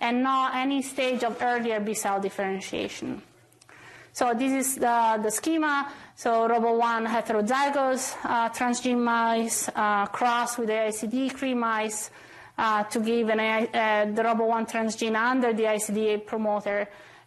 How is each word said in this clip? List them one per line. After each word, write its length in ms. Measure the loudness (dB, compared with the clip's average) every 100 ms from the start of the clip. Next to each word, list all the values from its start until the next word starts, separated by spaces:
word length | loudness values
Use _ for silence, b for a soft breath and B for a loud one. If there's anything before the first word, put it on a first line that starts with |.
and 240 | -2 0
not 320 | 2 2 0 0
any 260 | -2 -2
stage 400 | -4 -2 -2 0
of 180 | -2 -2
earlier 380 | 0 0 0 -2
B 160 | -2
cell 260 | -2 -2 -2
differentiation. 1000 | -2 -4 -4 -4 -6 -6 -6 -8 -8 -10 -12 -20 _ _ -20 B B B B
So 220 | -2 0
this 160 | 2 0
is 240 | 0 -2
the, 460 | 0 2 4 2 2
the 80 | 0
schema. 580 | -2 -2 0 0 0 -4 B B B
So 300 | 0 2 4
robo 300 | 2 2 2
one 300 | 2 0 0
heterozygous, 1120 | -2 0 0 2 2 2 2 2 0 -4 -6
uh, 260 | -2 0 0
transgene 480 | 0 0 0 0 2
mice, 720 | 2 2 2 2 0 -2 -4
uh, 300 | 0 2 2 0
cross 520 | 0 2 2 0 -2
with 80 | 0
the 120 | 0
I 120 | 0
C 160 | -2 -2
D 240 | -2 -2
cre 240 | -2 -2
mice, 560 | 0 0 0 -2 -4 -10 B B B B -2
uh, 240 | 2 2
to 160 | 0 -2
give 300 | 0 2 2
an, 100 | 2
uh, 720 | 2 0 0 0 2 2 2
the 100 | 2
robo 240 | 2 2 2
one 200 | 0 -2
transgene 500 | -2 -2 -2 0 2
under 380 | 2 2 2
the 140 | 2 2
I 100 | 0
C 160 | -2
D 140 | 0 0
A 80 | 0
promoter. 680 | -2 -2 0 -2 -2 -4 -4 B B B